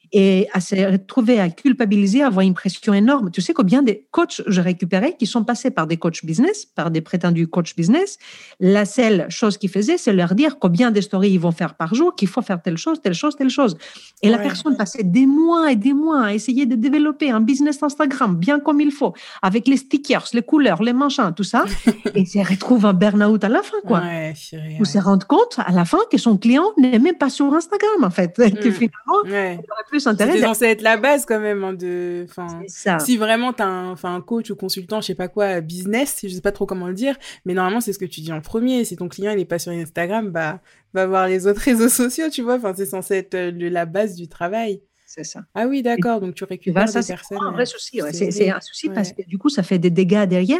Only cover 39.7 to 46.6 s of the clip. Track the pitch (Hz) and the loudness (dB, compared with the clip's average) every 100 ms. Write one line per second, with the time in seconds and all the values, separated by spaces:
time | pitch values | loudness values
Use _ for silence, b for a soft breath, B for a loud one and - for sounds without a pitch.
39.7 | 170 165 - 175 220 208 165 156 185 b | -8 -8 -6 -4 -4 -4 -4 -6 -8 b
40.7 | b b 190 190 190 185 185 190 208 277 | b b -2 0 2 0 0 0 0 2
41.7 | 226 233 - 247 320 320 277 240 247 214 | 4 4 2 -2 -2 -6 -4 -2 -2 -4
42.7 | 190 196 190 180 196 190 185 175 175 175 | -6 -6 -8 -4 -4 -4 -6 -6 -6 -4
43.7 | 175 170 185 214 175 170 - 175 220 226 | -4 -4 -2 -4 -6 -16 -8 -6 -4 -4
44.7 | 196 _ _ _ - 156 - - 196 240 | -8 _ _ _ -16 -16 -16 -12 -4 -2
45.7 | 277 240 240 240 226 185 - 190 185 | -2 -2 0 0 -2 -4 -10 -12 -10